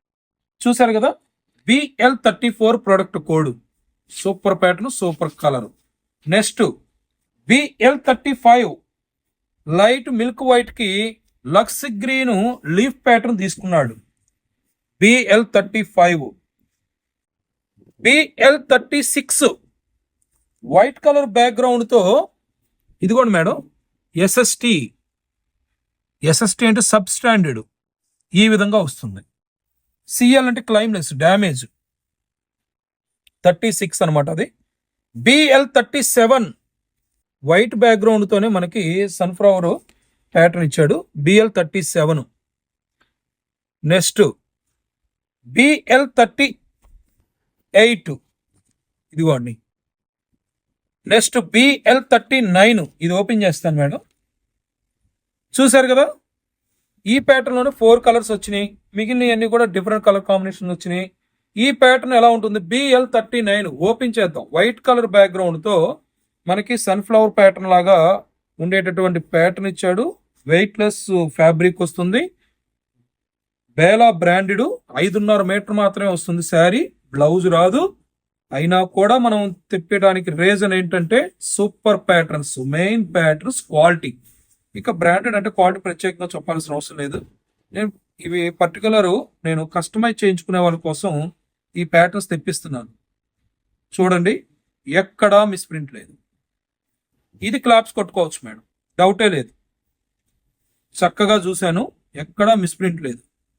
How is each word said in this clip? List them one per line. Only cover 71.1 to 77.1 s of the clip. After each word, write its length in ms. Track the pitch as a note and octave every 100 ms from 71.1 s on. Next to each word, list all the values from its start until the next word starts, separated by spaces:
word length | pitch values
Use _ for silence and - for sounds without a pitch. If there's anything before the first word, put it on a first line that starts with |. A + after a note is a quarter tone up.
| F#3 D#3+ -
ఫ్యాబ్రిక్ 440 | D#3+ D#3+ F3+ F3
వస్తుంది. 380 | E3+ - F3+ A3+ F4+ _ _ _ _ _ _ _ _ _ _ _ _ _ _ -
బేలా 300 | E3+ A3 A#3 F3
బ్రాండెడ్, 420 | E3+ F#3 F#3+ G3+ D4 - _ C3+
ఐదున్నర 380 | F#3 G3+ G#3 G#3 F#3
మీటర్ 260 | G3+ G3+ G#3
మాత్రమే 280 | G3+ G3 G3
వస్తుంది 280 | F3+ - E3+ E3
శారీ, 280 | E3+ F3 A3+ F4 _ _